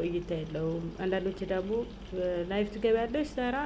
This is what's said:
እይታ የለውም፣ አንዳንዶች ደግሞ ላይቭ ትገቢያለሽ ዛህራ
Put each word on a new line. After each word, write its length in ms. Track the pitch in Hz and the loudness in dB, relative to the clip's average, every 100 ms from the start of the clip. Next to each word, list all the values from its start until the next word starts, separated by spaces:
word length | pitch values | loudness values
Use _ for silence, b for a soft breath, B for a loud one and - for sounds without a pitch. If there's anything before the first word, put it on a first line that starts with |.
እይታ 280 | 170 175 170 | 4 0 0
የለውም፣ 500 | 165 156 156 160 165 165 - | -2 -2 -2 0 0 -4 -2
አንዳንዶች 400 | 185 190 190 185 190 | 0 2 0 -2 -2
ደግሞ 240 | 185 190 226 233 - - 185 180 175 | 0 0 0 -2 -8 -6 -2 0 0
ላይቭ 220 | 175 202 208 | 0 0 0
ትገቢያለሽ 580 | 208 226 226 233 277 302 | 2 4 4 4 0 0
ዛህራ 260 | - 247 262 | -2 0 0